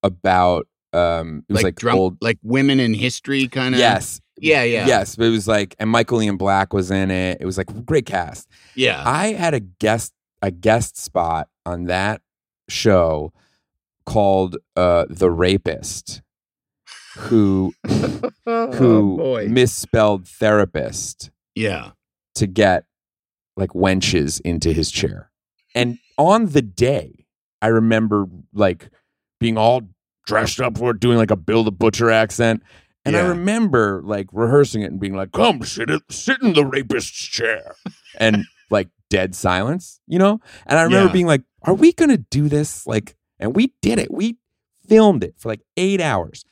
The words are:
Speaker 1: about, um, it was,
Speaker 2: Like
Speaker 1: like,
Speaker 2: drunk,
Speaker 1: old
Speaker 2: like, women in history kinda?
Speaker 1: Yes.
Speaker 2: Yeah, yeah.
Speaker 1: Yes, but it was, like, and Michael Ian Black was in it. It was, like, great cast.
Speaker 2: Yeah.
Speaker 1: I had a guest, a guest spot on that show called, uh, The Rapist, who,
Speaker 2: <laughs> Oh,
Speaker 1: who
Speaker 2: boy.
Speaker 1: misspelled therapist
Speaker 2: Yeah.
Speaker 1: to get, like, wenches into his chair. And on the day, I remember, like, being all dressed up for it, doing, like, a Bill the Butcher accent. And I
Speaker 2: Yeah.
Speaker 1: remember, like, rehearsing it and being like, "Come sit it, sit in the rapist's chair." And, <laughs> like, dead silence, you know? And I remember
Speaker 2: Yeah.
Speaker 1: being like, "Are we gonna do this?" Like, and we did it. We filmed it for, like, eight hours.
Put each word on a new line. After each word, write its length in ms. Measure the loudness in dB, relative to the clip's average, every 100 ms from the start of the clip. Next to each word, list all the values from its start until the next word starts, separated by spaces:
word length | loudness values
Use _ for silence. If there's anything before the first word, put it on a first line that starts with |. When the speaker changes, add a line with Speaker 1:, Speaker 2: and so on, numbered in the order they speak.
Speaker 1:
about, 640 | -4 -2 0 2 2 0 -4 _ _
um, 500 | -2 0 -2 -6 -12 -4
it 40 |
was, 40 | -2
Speaker 2:
Like 60 |
Speaker 1:
like, 120 | -2 -2
Speaker 2:
drunk, 220 | -2 0
Speaker 1:
old 180 | 0 -2
Speaker 2:
like, 160 | -4 -4
women 360 | -2 0 2 0
in 140 | 0
history 540 | -2 -4 -6 -6 -4 -4
kinda? 300 | -4 -2 2
Speaker 1:
Yes. 420 | 2 2 -4 -14 _ -6
Speaker 2:
Yeah, 260 | 0 2
yeah. 220 | 2 0 2
Speaker 1:
Yes, 280 | 0 -2 -2
but 100 | 0
it 60 |
was, 160 | 0 0
like, 280 | -2 -2 -6
and 100 | 0
Michael 320 | 0 2 0
Ian 160 | 0 -2
Black 340 | 0 0 0
was 200 | -2 -2
in 180 | -2 0
it. 280 | -2 -2 -4
It 40 | -6
was, 120 | -6
like, 280 | -8 -10 -2
great 200 | -2 0
cast. 420 | -6 -6 -12 -20 _ _ -2
Speaker 2:
Yeah. 280 | -2 0 -2
Speaker 1:
I 280 | -2 -4
had 200 | -2 -2 -2
a 40 |
guest, 540 | -6 _ -2 -2 -4 _ _ _
a 100 | -8
guest 440 | -2 2 2 0 -10
spot 540 | -6 -4 -2 -4 -6 _ -10
on 200 | -8 -4
that 360 | -2 -2 -6 _ _ _ _ -12
show 640 | -2 2 4 2 0 -6 _ _ _ _ _ _ _ -4
called, 500 | 0 2 2 0 -6 _ -2
uh, 280 | 2 2 0
The 200 | 0 0
Rapist, 920 | 2 2 2 -2 -6 -10 -14 -14 -18 _ _ _ _ _ _ _ -20 -20 -16
who, 560 | 0 4 4 2 -2 -6
Speaker 2:
<laughs> 40 | -4 -2 -2 -4 -10 _ -6
Oh, 240 | -4 -4
Speaker 1:
who 460 | 2 4 4 2 0
Speaker 2:
boy. 300 | -2 -2 0
Speaker 1:
misspelled 760 | 2 2 0 -4 2 2 2 -6
therapist 1040 | -2 2 2 2 -2 -8 -8 -12 -14 -20 _ _
Speaker 2:
Yeah. 380 | -6 -6 -6 -12 _ _ _ _ -4
Speaker 1:
to 120 | -2
get, 380 | 2 4 4 _ _ _ _ _ _ _ -6
like, 140 | -6
wenches 680 | 0 2 2 0 0 -2 -4
into 300 | -6 -2 -2
his 160 | -2 -4
chair. 400 | -4 -6 -8 -18 _ _ _ _ -4
And 240 | -4 -6 _ 0
on 300 | 2 2 2
the 140 | 0
day, 640 | 0 -2 0 0 -6 _ _ _ _ _
I 60 | 2
remember, 580 | 2 4 2 2 0 -2 -10 -14
like, 360 | 0 0 0 -12 _ _ _ _ _
being 180 | -2 2
all 240 | 2 2 -2 _ _ _ -2
dressed 340 | -2 -2 -4
up 160 | -6 -2
for 140 | -4
it, 80 | 0
doing, 180 | 2 2
like, 140 | 2
a 40 | 0
Bill 280 | 0 0
the 80 | 0
Butcher 380 | 2 0 2 2
accent. 540 | 2 0 0 0 0 _ _ _ _ -2
And 100 | 0
I 60 |
Speaker 2:
Yeah. 60 | 0
Speaker 1:
remember, 720 | -2 -2 0 2 2 2 -2
like, 240 | -6 -8 -6
rehearsing 500 | -4 2 4 2 -2
it 100 | -6
and 80 | -6
being 160 | -6 -6
like, 160 | -6
"Come 320 | 0 2 0
sit 260 | -6 -8 -4
it, 120 | -6 _
sit 320 | -10 -4 0
in 120 | 2
the 120 | 2 0
rapist's 460 | -2 -4 -8 -8 -14
chair." 580 | -10 -6 -4 -4 -10 -18 -18 -18 _ -2
And, 280 | 0 2 -2 _
<laughs> 120 | _
like, 180 | -2 -2 _ _
dead 260 | -2 -2 -2
silence, 640 | -2 0 -2 -6 -10 _ _
you 100 | 2
know? 200 | 2 2 -8 -20 -2
And 120 | 2
I 40 |
remember 240 | 4 4 4
Speaker 2:
Yeah. 60 |
Speaker 1:
being 140 | 2 2
like, 160 | 0 -2 _
"Are 100 | -2
we 200 | 4 4
gonna 240 | 4 2 2
do 320 | 0 -2 0
this?" 360 | 0 -2 -8 -4
Like, 280 | -4 -4 _ _ _
and 160 | -4 0
we 180 | 0 _
did 180 | -2 0
it. 120 | -4
We 260 | -4 -6 -6 _ _ _ _ _
filmed 360 | 6 6 4
it 120 | -4 _
for, 120 | -10
like, 120 | -10 _ -2
eight 240 | 0 0
hours. 420 | 0 -2 -4 -14 -20